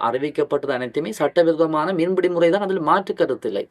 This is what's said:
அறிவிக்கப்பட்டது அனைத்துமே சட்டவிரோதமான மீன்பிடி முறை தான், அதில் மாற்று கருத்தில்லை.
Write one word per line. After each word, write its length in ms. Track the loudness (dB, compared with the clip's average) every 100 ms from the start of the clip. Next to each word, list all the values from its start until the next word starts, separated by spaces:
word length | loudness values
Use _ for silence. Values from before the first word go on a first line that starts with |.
அறிவிக்கப்பட்டது 760 | -2 -2 -2 -2 -2 -2 -2
அனைத்துமே 380 | -4 -4 -4 -4
சட்டவிரோதமான 800 | -2 0 4 4 4 2 0 0
மீன்பிடி 380 | 0 0 0 0
முறை 180 | 2 2
தான், 160 | 2 0
அதில் 160 | -2
மாற்று 320 | 2 0 0
கருத்தில்லை. 500 | -2 -2 -2 -6 -6 -8